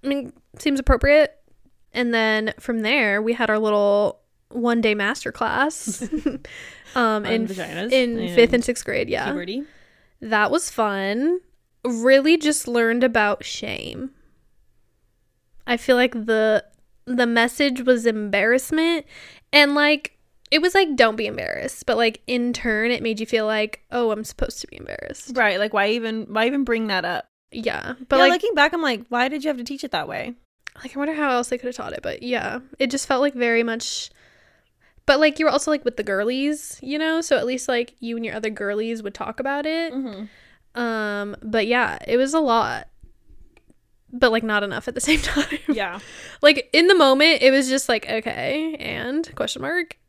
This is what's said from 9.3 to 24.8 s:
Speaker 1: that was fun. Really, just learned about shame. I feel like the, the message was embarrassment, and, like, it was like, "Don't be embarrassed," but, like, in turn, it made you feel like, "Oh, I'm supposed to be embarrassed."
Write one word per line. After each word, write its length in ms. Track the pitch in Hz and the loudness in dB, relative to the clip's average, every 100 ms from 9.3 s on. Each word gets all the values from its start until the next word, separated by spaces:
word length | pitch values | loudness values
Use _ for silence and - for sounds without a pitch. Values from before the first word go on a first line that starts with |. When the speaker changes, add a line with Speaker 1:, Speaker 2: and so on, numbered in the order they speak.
| 294 175 226 294 - _ _ _ _ | -4 -6 -8 -10 -16 _ _ _ _
Speaker 1:
that 280 | 220 214 208 | -4 0 2
was 220 | 320 - | 0 -2
fun. 680 | - 214 196 196 214 285 359 _ _ _ _ 247 | -2 -2 0 -2 0 0 -2 _ _ _ _ -6
Really, 520 | 233 233 269 277 330 | 0 6 6 6 4
just 300 | 294 294 - | 4 0 0
learned 360 | 240 226 233 | 2 2 4
about 400 | 254 233 208 208 | 2 4 2 0
shame. 680 | - - - 101 - - 269 269 _ _ _ _ _ _ _ _ _ _ _ _ _ - - | -6 -10 -8 -10 -10 -10 -12 _ _ _ _ _ _ _ _ _ _ _ _ _ _ -18 -4
I 100 | 240 | -4
feel 180 | - 247 | 2 4
like 180 | 254 | 4
the, 520 | 247 220 220 220 214 - _ _ _ - | 0 0 2 4 2 -2 _ _ _ -6
the 200 | 247 240 | 0 2
message 560 | 233 233 - 285 254 | 4 2 2 0 0
was 240 | 254 247 233 | 2 2 2
embarrassment, 1000 | 220 208 202 208 254 - 311 330 339 277 - - - _ | -2 -2 0 2 2 0 0 0 0 -4 -20 -20 -20 _
and, 240 | 294 285 285 | 4 4 4
like, 420 | 294 294 - _ _ _ _ | 2 2 -2 _ _ _ _
it 100 | 302 | 2
was 140 | 349 392 | 4 4
like, 200 | 370 262 | 2 4
"Don't 200 | 226 220 | 4 4
be 100 | 208 | -6
embarrassed," 600 | 214 - - 262 - - | -4 -6 -6 -8 -10 -4
but, 120 | - | 2
like, 240 | 233 220 - | 2 0 -4
in 260 | 247 240 | -2 -2
turn, 380 | 240 240 214 226 | -2 -2 0 0
it 100 | 247 | -2
made 180 | 233 220 | -4 -4
you 60 | 220 | -2
feel 200 | 226 214 | 0 0
like, 380 | 214 214 - _ | -2 -2 -6 _
"Oh, 200 | 247 233 | -2 -2
I'm 120 | 214 | -2
supposed 380 | 220 - - - | -6 -6 -6 -6
to 60 | - | -16
be 100 | |
embarrassed." 580 | - | -16